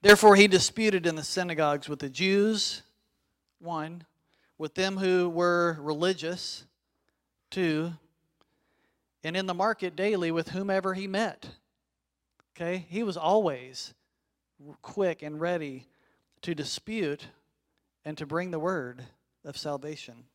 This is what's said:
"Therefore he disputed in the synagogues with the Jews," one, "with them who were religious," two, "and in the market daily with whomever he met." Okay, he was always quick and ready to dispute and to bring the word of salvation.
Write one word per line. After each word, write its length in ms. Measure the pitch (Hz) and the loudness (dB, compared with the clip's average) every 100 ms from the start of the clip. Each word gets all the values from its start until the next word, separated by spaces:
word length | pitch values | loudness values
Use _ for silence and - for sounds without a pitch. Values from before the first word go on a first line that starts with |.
"Therefore 340 | 202 208 214 196 | 10 10 12 10
he 120 | 202 | 10
disputed 580 | 185 - - 220 190 170 | 8 2 0 0 2 -2
in 100 | 160 | -4
the 80 | |
synagogues 640 | 143 - 175 160 151 147 143 | -6 -4 -4 0 0 0 -4
with 120 | 147 | -8
the 100 | 139 | -8
Jews," 720 | 127 190 196 208 214 - - - _ _ _ _ _ _ _ | -4 0 2 2 0 -4 -6 -14 _ _ _ _ _ _ _
one, 480 | 165 165 156 170 165 _ _ _ _ _ | -8 -8 -8 -12 -20 _ _ _ _ _
"with 160 | 156 | -10
them 240 | - 190 190 | -2 -2 0
who 320 | 190 185 180 | 0 2 0
were 480 | 165 175 175 175 160 | 2 2 2 0 -2
religious," 880 | 147 151 175 180 160 175 - - - _ _ _ _ _ _ _ _ | -6 -2 0 -2 -6 -8 -10 -14 -18 _ _ _ _ _ _ _ _
two, 480 | 190 175 156 165 165 _ _ _ _ _ _ _ _ _ _ _ _ | -2 0 0 -4 -10 _ _ _ _ _ _ _ _ _ _ _ _
"and 140 | 160 180 | -6 -4
in 80 | 190 | -4
the 80 | |
market 420 | 175 202 220 185 156 | -2 -2 -2 -6 -4
daily 360 | 196 208 170 | -2 0 0
with 160 | 165 165 | -2 -4
whomever 480 | 185 196 190 190 190 | -6 -2 -2 -2 -6
he 100 | 196 | -4
met." 520 | 190 220 - - - _ _ _ _ _ _ _ _ _ - | -4 -4 -6 -20 -20 _ _ _ _ _ _ _ _ _ -10
Okay, 240 | 170 185 170 | -6 -6 -6
he 140 | 180 | -4
was 140 | 226 170 | -4 -2
always 760 | 160 214 185 131 127 131 - _ _ _ _ _ _ _ 147 151 | 2 2 2 -4 -12 -16 -16 _ _ _ _ _ _ _ -20 -20
quick 400 | - - 190 160 | -12 -2 -2 -2
and 180 | 151 151 | -10 -6
ready 480 | 170 175 147 131 123 _ _ _ _ _ | -4 -4 -6 -12 -18 _ _ _ _ _
to 140 | - 160 | -8 -6
dispute 760 | 143 - - 220 165 147 - _ _ _ _ _ _ _ | -6 -8 -8 -4 -4 -6 -12 _ _ _ _ _ _ _
and 140 | 151 151 | -14 -12
to 80 | 147 | -6
bring 240 | 160 185 | -6 -4
the 80 | 165 | -4
word 500 | 165 185 123 123 123 _ _ _ | -4 -4 -6 -12 -20 _ _ _
of 120 | 143 135 | -16 -10
salvation. 720 | 151 143 147 151 - 117 123 | -8 -8 -10 -14 -16 -20 -20